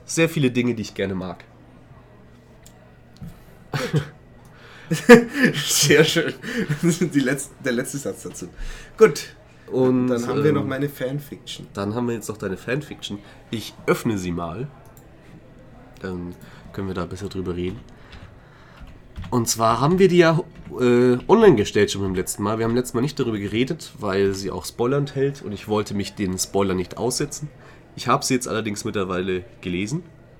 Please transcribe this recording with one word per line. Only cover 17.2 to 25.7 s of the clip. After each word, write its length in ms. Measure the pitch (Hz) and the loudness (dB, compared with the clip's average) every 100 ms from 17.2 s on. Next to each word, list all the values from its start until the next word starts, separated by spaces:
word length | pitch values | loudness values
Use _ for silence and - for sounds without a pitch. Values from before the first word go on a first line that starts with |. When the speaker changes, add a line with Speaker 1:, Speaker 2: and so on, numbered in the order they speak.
| 98 | -8
Speaker 1:
drüber 260 | 98 92 87 | -6 -6 -4
reden. 240 | 90 107 - - - - - - - - - - - - - - - | -4 -6 -12 -20 -20 -20 -20 -20 -20 -20 -20 -20 -20 -20 -18 -12 -4
Und 180 | 123 113 | -2 0
zwar 320 | 110 113 117 | 2 2 4
haben 180 | 139 180 | 4 6
wir 120 | 190 | 6
die 80 | 175 | 6
ja, 240 | 165 165 - - - - | 6 4 -2 -10 -12 0
äh, 400 | 123 120 123 123 123 | 4 6 6 4 4
online 260 | 202 220 120 | 6 8 8
gestellt 340 | 98 110 101 | 4 2 2
schon 100 | 101 | 2
beim 140 | 98 92 | -2 -2
letzten 280 | 90 - | -4 -4
Mal. 140 | 104 110 | -2 0
Wir 80 | 113 | 0
haben 100 | 117 | 0
letztes 200 | 123 117 | 0 -2
Mal 60 | |
nicht 160 | 131 - | -2 -2
darüber 200 | 120 107 | -2 -2
geredet, 560 | 101 104 131 165 - - | -2 0 0 -2 -10 -8
weil 340 | 104 95 98 | -2 2 2
sie 180 | 98 98 | 0 -4
auch 140 | 92 - | -6 -8
Spoiler 320 | - 120 139 | -2 0 0
enthält 440 | 143 135 139 143 | -2 -2 -2 -2
und 120 | 104 | -8
ich 160 | 101 | -8
wollte 240 | - | -2